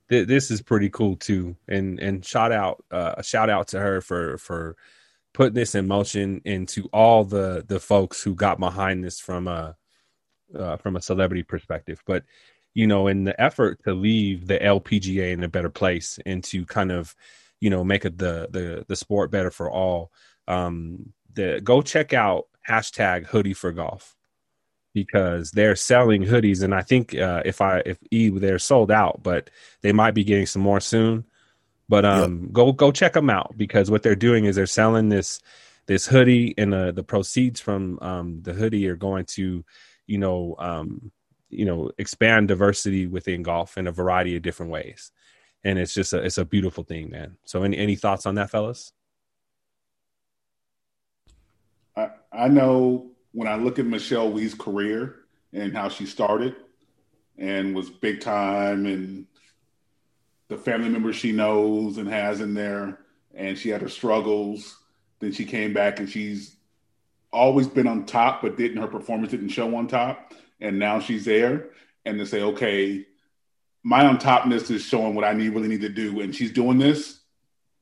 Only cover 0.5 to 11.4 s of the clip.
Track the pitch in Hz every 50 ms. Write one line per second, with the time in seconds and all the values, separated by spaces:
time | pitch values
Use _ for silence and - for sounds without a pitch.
0.5 | 117 104 - - 120 104 101 98 - - 110 101 92 87 - - 101 92 90 87
1.5 | 87 - _ - 98 98 98 95 92 - - 101 98 92 90 - - 117 113 117
2.5 | 113 107 98 92 - - _ _ - 90 87 82 - - - - - 113 110 110
3.5 | 104 87 85 - - 95 101 101 98 95 - - 90 87 85 78 69 82 - -
4.5 | 87 85 82 80 82 - _ _ _ _ _ _ _ _ _ _ _ - 135 123
5.5 | 107 123 117 - - 101 95 95 98 101 101 - - 104 101 98 98 - - 101
6.5 | 101 92 92 - - 104 95 - - 110 113 117 117 110 104 95 104 101 95 95
7.5 | 90 85 - - 98 90 - - 104 101 95 90 - - - 104 92 87 101 98
8.5 | 85 - 92 90 87 95 98 95 95 92 90 87 - - - - 92 87 90 90
9.5 | 87 82 80 80 80 _ _ _ _ _ _ _ _ _ _ _ _ _ _ _
10.5 | - - 95 87 78 - - 101 92 87 - - 92 95 95 90 92 90